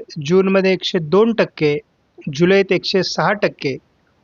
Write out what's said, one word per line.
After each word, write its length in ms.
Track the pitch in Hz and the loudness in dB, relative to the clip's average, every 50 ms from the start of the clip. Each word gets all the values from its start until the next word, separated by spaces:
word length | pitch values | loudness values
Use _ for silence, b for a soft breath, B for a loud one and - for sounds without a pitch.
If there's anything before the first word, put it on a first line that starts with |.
| - - - 170 143 | -20 -16 -14 -10 -4
जूनमध्ये 460 | 143 175 190 190 196 190 190 185 190 190 | 0 2 2 2 2 2 2 2 2 0
एकशे 260 | 180 - - - 190 | -2 -2 -4 -4 -4
दोन 340 | 160 147 160 196 220 233 226 | -2 0 2 2 2 2 2
टक्के, 460 | 226 190 - - - 160 147 147 151 - _ _ _ _ _ _ - - - 143 | 0 -2 -2 -2 -2 -2 -2 -2 -2 -6 _ _ _ _ _ _ -14 -10 -8 -2
जुलैत 380 | 135 175 180 190 196 196 190 190 | 0 2 4 4 4 2 2 0
एकशे 300 | 170 180 - - 190 175 | -2 -2 -2 -2 -2 -2
सहा 300 | - - - 156 175 208 | -2 -2 -2 -2 -2 0
टक्के, 440 | 202 - 170 - - - 143 131 139 - _ _ _ _ _ _ _ | 0 -2 -4 -4 -4 -8 -8 -8 -8 -12 _ _ _ _ _ _ _